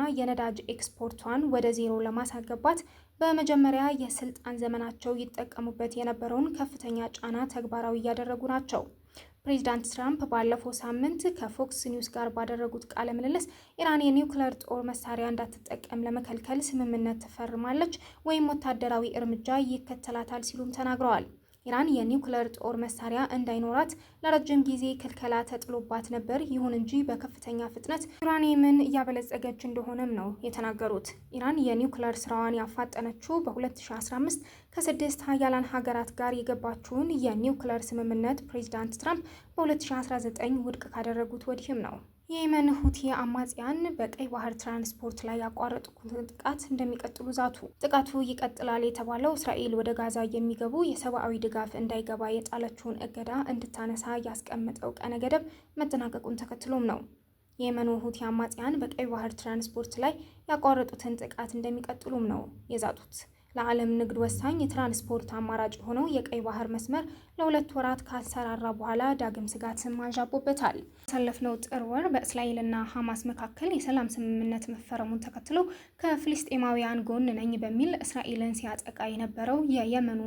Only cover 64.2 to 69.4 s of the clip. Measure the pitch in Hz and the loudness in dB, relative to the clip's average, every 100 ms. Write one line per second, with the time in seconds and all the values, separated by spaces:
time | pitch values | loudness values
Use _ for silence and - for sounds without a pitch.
64.2 | 233 - 262 330 269 262 247 226 - 233 | 0 2 0 2 2 2 0 -2 -2 -4
65.2 | 226 220 220 220 220 - 214 240 320 277 | -4 -4 -2 0 0 -2 -2 0 2 0
66.2 | - 233 220 220 226 226 - 302 320 - | 0 -4 -4 -4 -4 -4 -2 -2 -2 -10
67.2 | - - 320 302 294 277 254 254 - 247 | -12 0 4 4 2 0 0 0 -4 -8
68.2 | 240 247 233 226 226 220 220 233 262 269 | -6 -4 -4 -2 -2 -2 0 2 4 2
69.2 | 226 220 | 0 -2